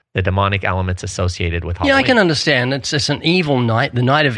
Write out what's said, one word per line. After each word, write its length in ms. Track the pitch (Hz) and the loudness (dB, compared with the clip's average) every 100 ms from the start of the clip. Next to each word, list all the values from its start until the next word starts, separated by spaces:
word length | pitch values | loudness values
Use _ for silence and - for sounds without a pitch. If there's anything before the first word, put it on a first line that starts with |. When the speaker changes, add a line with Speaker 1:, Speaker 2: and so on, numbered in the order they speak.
| _ | _
Speaker 1:
the 80 | 117 | -4
demonic 420 | 98 95 98 101 | 0 2 2 0
elements 400 | 98 92 92 90 | -2 -2 -2 -4
associated 600 | 95 - 90 - 87 85 78 | -6 -4 -4 -2 -4 -4 -4
with 100 | 85 | -2
Speaker 2:
Yeah, 60 | |
I 40 | - | 0
Speaker 1:
Halloween? 180 | 269 - | 2 2
Speaker 2:
can 120 | 247 | 2
understand. 560 | 180 147 - 135 123 | 2 2 0 0 0
It's, 200 | 139 - | -4 -4
it's 160 | 151 - | -2 -2
an 120 | 143 | -2
evil 360 | 156 180 156 135 | 0 0 2 2
night, 340 | 120 113 139 | 2 2 0
the 80 | 120 | 0
night 240 | 120 147 | 2 2
of 120 | 147 | 2